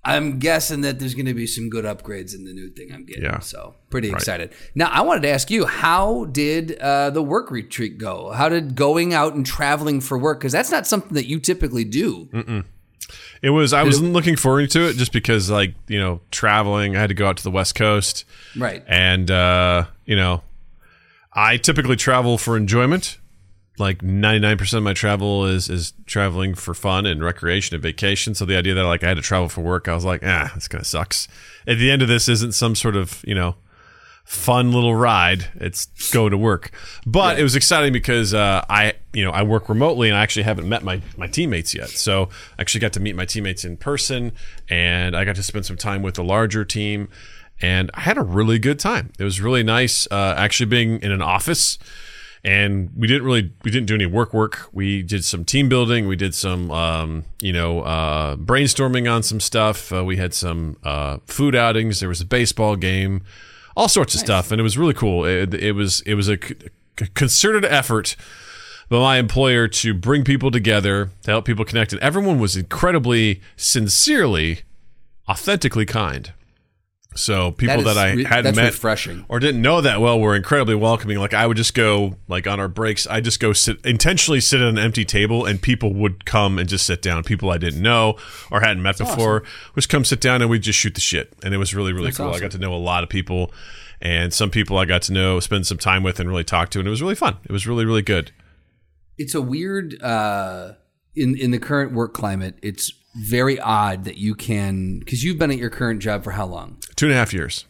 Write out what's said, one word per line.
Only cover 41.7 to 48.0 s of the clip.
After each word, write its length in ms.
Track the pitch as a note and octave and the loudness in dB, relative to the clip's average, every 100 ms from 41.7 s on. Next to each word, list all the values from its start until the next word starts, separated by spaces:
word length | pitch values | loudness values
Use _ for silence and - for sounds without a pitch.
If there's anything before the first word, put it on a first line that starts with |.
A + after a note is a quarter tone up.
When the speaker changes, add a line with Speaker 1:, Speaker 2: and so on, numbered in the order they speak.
Speaker 2:
yet. 160 | - - | -8 -8
So 400 | - - F#2+ F#2+ - - - | -4 0 0 -2 -6 -18 -8
I 40 | |
actually 200 | - A2 | -4 -2
got 120 | A2 | -2
to 60 | G2 | -2
meet 160 | G#2 F2+ | -4 -4
my 100 | F2+ | -6
teammates 400 | A2 G2+ F#2 F2+ | -4 -4 -6 -8
in 100 | F2 | -8
person 560 | - C#3+ - C3 A#2+ - - - - | -4 -2 -2 -2 -4 -6 -10 -10 -4
and 460 | F2 F2 F2 F2+ E2+ | 0 2 0 0 0
I 80 | G2 | -2
got 100 | G2 | -2
to 60 | |
spend 220 | F#2+ G#2+ F#2 | -4 -6 -6
some 120 | F#2 | -6
time 260 | G#2+ G2 | -4 -4
with 100 | F#2+ | -4
the 100 | F2+ | -4
larger 400 | F2 G2+ A2+ G#2+ | 0 2 2 0
team. 460 | G2+ A2 G#2 G#2 G2+ - - - - - | -2 -4 -4 -4 -6 -12 -20 -20 -18 -4
And 300 | F2+ F#2 F#2+ | 0 2 0
I 60 | - | -2